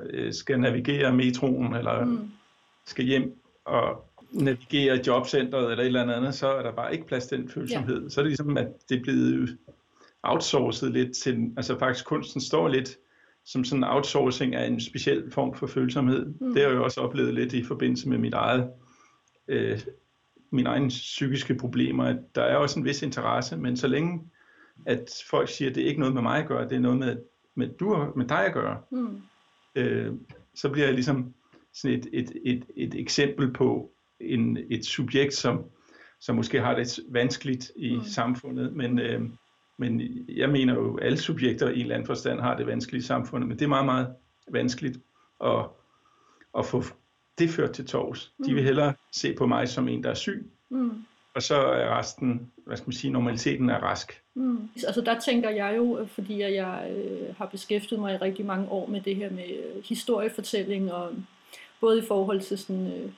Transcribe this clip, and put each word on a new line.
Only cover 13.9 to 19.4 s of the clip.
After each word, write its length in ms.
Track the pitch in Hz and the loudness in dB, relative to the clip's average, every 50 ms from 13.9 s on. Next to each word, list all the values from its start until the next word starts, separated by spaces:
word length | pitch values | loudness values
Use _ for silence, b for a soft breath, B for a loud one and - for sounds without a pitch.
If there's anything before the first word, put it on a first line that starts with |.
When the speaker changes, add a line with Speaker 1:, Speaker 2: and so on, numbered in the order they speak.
| 120 143 143 - - 143 127 127 123 - 135 127 123 | 4 2 2 2 2 4 4 4 2 2 0 0 2
Speaker 1:
af 120 | 123 120 | 0 0
en 140 | 120 120 113 | 0 0 -2
speciel 500 | 113 - - 135 - 139 139 131 - 123 | -2 -4 -6 -2 2 2 2 2 0 -2
form 220 | - 143 131 127 127 | -2 0 0 0 -2
for 120 | - 135 | -4 -6
følsomhed. 580 | 127 - 135 131 123 123 147 127 127 131 139 - | -2 0 0 0 2 2 4 4 4 4 2 0
Speaker 2:
Mm. 280 | 151 147 - 262 254 233 | -4 -6 -4 -4 2 4
Speaker 1:
Det 80 | 139 | 6
har 80 | 143 135 | 6 6
jeg 80 | 127 | 6
jo 60 | 123 120 | 4 2
også 180 | 131 - 131 | 2 0 0
oplevet 320 | 131 127 127 135 123 123 120 | -2 -2 0 2 2 2 2
lidt 200 | 120 123 123 127 | 0 0 0 0
i 100 | 123 120 | -2 -2
forbindelse 460 | - - - 127 123 123 123 - 135 | -2 -2 0 2 2 2 0 0 0
med 80 | 123 | 0
mit 160 | 113 117 113 - | 2 0 0 0
eget, 360 | 113 110 110 123 127 123 - - b b b b b b b b b b b _ _ | 2 2 4 4 2 2 0 -6 b b b b b b b b b b b _ _